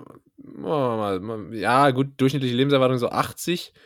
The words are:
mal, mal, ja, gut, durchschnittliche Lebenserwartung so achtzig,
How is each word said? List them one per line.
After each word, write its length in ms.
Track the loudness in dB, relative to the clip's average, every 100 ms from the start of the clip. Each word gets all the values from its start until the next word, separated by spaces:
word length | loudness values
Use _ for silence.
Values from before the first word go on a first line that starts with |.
| -20 -20 _ _ -20 -12
mal, 580 | -4 -2 0 0 -2 -4
mal, 360 | -6 -10 -10
ja, 360 | -6 2 4 4
gut, 300 | 2 -2 0
durchschnittliche 340 | 0 0 -2
Lebenserwartung 440 | 0 2 4 2 2
so 100 | -2
achtzig, 600 | -2 -4 -6 -6 -6 -6 _